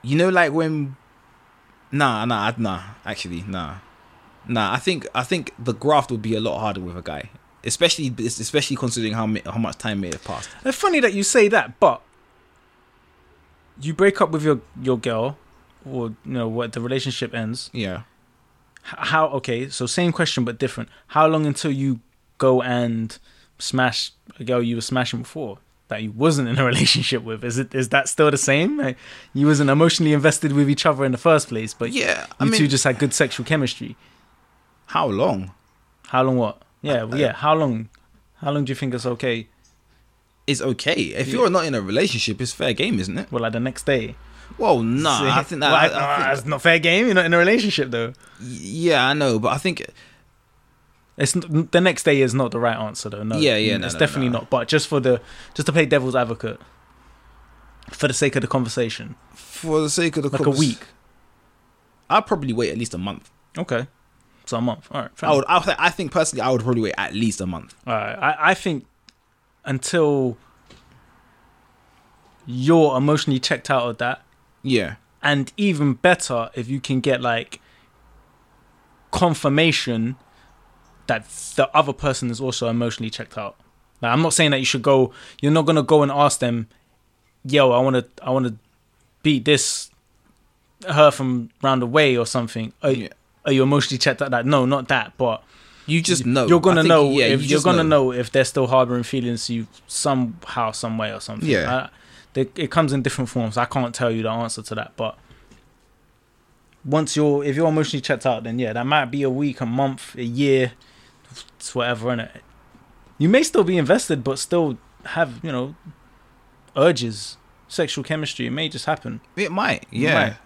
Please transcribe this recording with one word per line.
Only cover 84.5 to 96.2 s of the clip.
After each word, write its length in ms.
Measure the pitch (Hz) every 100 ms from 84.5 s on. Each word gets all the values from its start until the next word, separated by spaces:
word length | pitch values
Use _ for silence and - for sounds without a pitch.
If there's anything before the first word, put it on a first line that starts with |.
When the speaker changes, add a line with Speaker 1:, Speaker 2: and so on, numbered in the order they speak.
Speaker 2:
that 60 | 135
you 60 |
should 180 | 127 135
go, 300 | 143 135 123 - - -
you're 120 | 143
not 140 | 160 151
gonna 160 | 156
go 200 | 127 151
and 80 | 143
ask 280 | 139 143 -
them, 280 | 123 117 113 _ _ _ _ _ _ _
"Yo, 260 | 135 143 131
I 80 | 120
wanna, 240 | 131 127 120 -
I 80 | 131
wanna 260 | 131 123 107 _ _ _ _ _ _
beat 220 | 156 139
this, 460 | 113 143 - - - _ _ _ _ _ _ _ _ _ -
her 220 | 147 151
from 400 | - 131 123 117 _
round 200 | 135 131
the 40 | 120
way 300 | 143 147 120
or 100 | 113
something." 460 | 131 117 117 110 _
Are, 80 | 143
Speaker 1:
Yeah. 180 | 131 104 - _ _
Speaker 2:
are 80 | -
you 100 | 135
emotionally 360 | 131 143 - 131
checked 240 | 151 123
out? 80 | 139
That, 160 | 123 123
no, 180 | 147
not 240 | 127 139 123
that, 240 | 131 107 -
but 240 | 123 110 _ - - - -
Speaker 1:
You 140 | 165
just 240 | 165 165